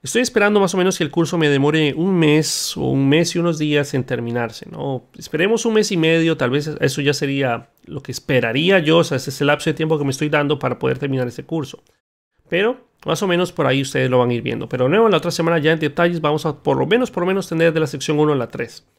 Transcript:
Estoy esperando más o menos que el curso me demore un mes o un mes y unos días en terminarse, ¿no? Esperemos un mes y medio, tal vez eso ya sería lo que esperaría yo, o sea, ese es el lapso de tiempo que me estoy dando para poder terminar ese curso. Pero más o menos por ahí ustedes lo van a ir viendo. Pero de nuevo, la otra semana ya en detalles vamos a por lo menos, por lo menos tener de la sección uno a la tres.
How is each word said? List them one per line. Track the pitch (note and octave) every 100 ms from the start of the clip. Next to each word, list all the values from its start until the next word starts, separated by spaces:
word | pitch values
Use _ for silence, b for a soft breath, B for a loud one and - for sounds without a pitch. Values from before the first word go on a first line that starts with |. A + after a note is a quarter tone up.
Estoy | - A3+
esperando | B3+ A3 G#3 G#3
más | G3
o | F#3+
menos | F3+ F#3
que |
el | D#3
curso | - E3 F3
me | D3+
demore | C#3 C#3+ D#3 D3+
un | D3 F3+ F#3
mes | D#3 D3+ D3 - - -
o | C3+
un | C3+ C#3
mes | D3+ E3 F3
y |
unos | E3+ D#3+
días | D3+ D3 C#3
en | C3+
terminarse, | B2+ B2 A#2+ A#2+ A2+ - -
¿no? | - C#3+ B2+ _ -
Esperemos | - D3+ F#3 A3+ A3+
un |
mes | A3 G#3
y | F#3
medio, | D#3+ E3 E3 D#3+
tal | B2+
vez | C#3 D3+ D3
eso | D#3 C3+
ya | C#3+
sería | C#3 C#3+ C#3 C3+ A#2 A#2+ _
lo | - C#3+
que | -
esperaría | B2+ - C3 A2+ B2 E3+ F#3+
yo, | D3+ E3
o |
sea, | E3 C3
ese | -
es | C3
el | C#3+
lapso | D3 -
de |
tiempo | D3+ D#3+ D#3
que |
me | C#3+
estoy | C3+ D3+
dando | D3+ C#3+ D3
para | C3+ B2
poder | C3 B2+
terminar | C#3 C3+ B2
ese | B2
curso. | - E3 C3+ - _ _ _ _ _ _ _
Pero | E3+ G#3+ C4 _ _ -
más | D#3
o | G3
menos | F3 F3+
por | - C#3
ahí | C3
ustedes | C3+ C3+ C3
lo | B2+
van | B2
a |
ir | A#2+
viendo. | A#2+ A#2 A#2
Pero | B2+
de | B2+
nuevo, | F#3+ A3+
la | F3
otra | E3+
semana | E3 E3 E3+
ya | D3+
en | D#3+
detalles | D3+ C#3+ F3 E3+
vamos | D#3 D3+
a | D#3+ C#3+
por | - C3+
lo | C3+
menos, | A3+ B3+
por | -
lo | F3
menos | F#3+ F#3+
tener | E3 E3
de | D#3+
la | D3+
sección | C#3+ - D3+
uno | D3+
a | C#3
la | A#2
tres. | - A#2 - _